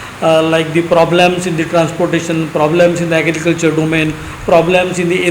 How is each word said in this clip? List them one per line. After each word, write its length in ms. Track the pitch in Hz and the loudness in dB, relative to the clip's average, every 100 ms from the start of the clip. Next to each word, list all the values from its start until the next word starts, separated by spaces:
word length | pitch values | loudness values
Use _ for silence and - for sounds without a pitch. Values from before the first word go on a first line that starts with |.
| - - | -16 -4
Uh, 60 | 165 | 2
like 400 | 160 160 160 156 | 2 2 0 0
the 160 | 156 170 | -2 2
problems 480 | 175 160 175 180 180 | 2 2 4 2 0
in 140 | 180 165 | -2 -4
the 80 | 156 | -2
transportation, 680 | 170 160 - 170 160 - 165 156 160 | 0 0 0 -2 -2 -2 -4 -4 -2
problems 400 | 151 175 175 160 | 0 4 2 2
in 120 | 170 | 0
the 120 | 165 | 0
agriculture 500 | 160 156 165 165 165 151 | 0 -2 -2 0 0 0
domain, 320 | 156 160 156 151 - - - | 0 0 -2 -4 -10 -8 0
problems 460 | 170 165 180 180 175 | 2 4 2 0 -2
in 140 | 170 | -2
the 120 | 180 180 | 0 2